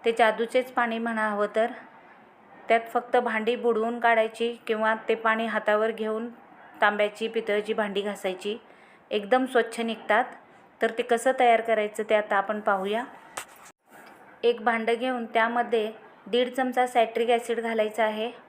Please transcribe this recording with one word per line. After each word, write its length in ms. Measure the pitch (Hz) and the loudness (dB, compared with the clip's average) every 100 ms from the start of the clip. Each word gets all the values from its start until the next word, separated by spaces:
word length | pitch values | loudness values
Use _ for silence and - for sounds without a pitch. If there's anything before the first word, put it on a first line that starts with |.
ते 80 | 233 | -2
जादूचेच 600 | 226 220 214 233 254 254 | 4 2 2 0 0 0
पाणी 260 | - 240 226 | -2 -2 -2
म्हणा 300 | 233 226 214 | -4 -2 -2
हवं 180 | 208 208 220 | 0 0 0
तर. 140 | 233 - - - - - - _ - - - | -2 -4 -18 -20 -20 -20 -20 _ -20 -20 0
त्यात 120 | 226 226 | 0 2
फक्त 240 | 247 240 247 | -4 0 0
भांडी 400 | 240 220 214 240 | 2 -2 -2 0
बुडवून 440 | 233 220 226 240 | 0 0 -2 0
काढायची 560 | 233 226 220 - 233 233 - | 4 4 2 -2 -4 -4 -6
किंवा 280 | 214 220 220 226 | 0 0 0 -2
ते 60 | |
पाणी 320 | 226 226 220 226 | 0 0 0 -2
हातावर 440 | 214 214 214 226 | -2 2 2 2
घेऊन 380 | 214 220 220 240 233 - - - - | -2 -4 -4 -8 -14 -20 -20 -20 0
तांब्याची, 480 | 208 208 208 208 220 | 0 2 -2 -2 -4
पितळची 440 | 226 220 208 208 | -4 0 -2 0
भांडी 280 | 214 208 196 | -2 -2 -2
घासायची. 580 | 202 196 190 185 208 226 - - - - _ | -4 -4 -6 -6 -6 -8 -12 -20 -20 -20 _
एकदम 360 | 214 202 254 262 | -6 2 2 2
स्वच्छ 340 | 240 226 226 | 0 0 -4
निघतात. 440 | 233 220 - 214 240 - - - - _ | -6 -6 0 0 0 -8 -20 -20 -20 _
तर 80 | 220 220 | -2 -2
ते 40 | |
कसं 300 | 240 233 254 262 | 0 2 2 4
तयार 200 | 247 226 | 4 4
करायचं 420 | 226 214 208 208 214 | 2 0 0 -4 0
ते 40 | |
आता 220 | 214 208 202 | 0 2 0
आपण 240 | 196 214 | 0 -2
पाहूया. 440 | 208 196 190 220 262 - - - - - - _ _ - - - - - | 0 0 0 -4 -6 -14 -16 -16 -16 -20 -20 _ _ -20 -20 -20 -20 -2
एक 180 | 233 233 | 0 2
भांडं 340 | 220 226 220 | 0 0 0
घेऊन 320 | 233 254 247 226 | 0 -2 -4 -2
त्यामध्ये 680 | 233 226 240 226 226 214 - - - 208 | 2 2 0 0 0 -2 -8 -20 -20 -2
दीड 280 | 233 247 | 0 0
चमचा 320 | 254 254 247 247 | 0 0 0 2
सायट्रिक 440 | 247 226 226 233 | 2 2 0 2
ॲसिड 300 | 240 240 233 | 2 0 -4
घालायचा 440 | 226 226 214 214 | -2 0 -2 0
आहे 280 | 214 214 233 - | 0 0 -6 -8